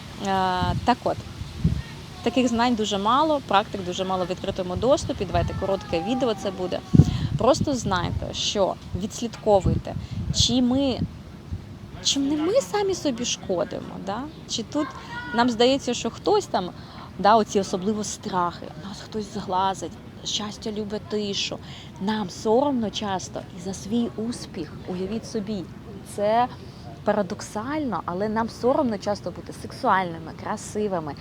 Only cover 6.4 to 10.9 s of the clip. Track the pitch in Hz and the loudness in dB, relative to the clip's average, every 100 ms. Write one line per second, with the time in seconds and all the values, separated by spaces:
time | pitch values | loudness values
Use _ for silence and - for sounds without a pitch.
6.4 | 202 185 180 185 - - - - - - | -2 -4 -2 -4 8 10 10 6 0 4
7.4 | 226 311 311 254 208 180 175 185 - - | 4 6 2 0 0 0 0 -2 -4 -2
8.4 | - 208 170 - - 180 196 - 233 - | -2 2 2 0 -6 -6 -6 -4 -6 -2
9.4 | - 196 175 - - - - - - - | 4 6 6 2 0 -6 -6 -4 0 2
10.4 | - 247 240 262 277 | 4 4 4 4 2